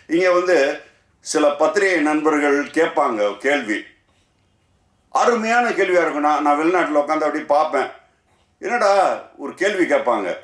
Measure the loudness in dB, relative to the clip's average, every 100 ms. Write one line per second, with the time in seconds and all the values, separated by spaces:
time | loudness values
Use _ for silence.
0 | -4 0 2 2 2 2 2 -4 -14 _
1 | _ _ -6 0 0 2 0 2 0 0
2 | 0 0 0 0 0 0 -2 -2 0 0
3 | -2 0 -2 -2 -2 -2 -2 -6 -8 _
4 | _ _ _ _ _ _ _ _ _ _
5 | _ 0 0 0 0 0 0 0 0 2
6 | 0 0 0 2 2 2 2 0 0 0
7 | 0 -2 -2 -4 0 0 2 -2 -4 -10
8 | _ _ _ _ _ _ -6 0 2 4
9 | 2 -2 -10 -14 -12 -4 -2 0 0 0
10 | 0 -2 -2 -8